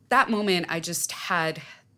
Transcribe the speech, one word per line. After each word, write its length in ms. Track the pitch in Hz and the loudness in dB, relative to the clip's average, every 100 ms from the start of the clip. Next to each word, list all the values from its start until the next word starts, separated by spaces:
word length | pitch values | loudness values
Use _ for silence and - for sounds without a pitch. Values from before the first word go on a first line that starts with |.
| _ | _
that 180 | 247 240 | 2 4
moment, 360 | 214 208 180 170 | 2 2 2 0
I 100 | 165 | -4
just 320 | 165 165 - | -4 -4 -4
had 500 | - - 180 160 160 - - _ | -6 -2 0 0 -4 -12 -20 _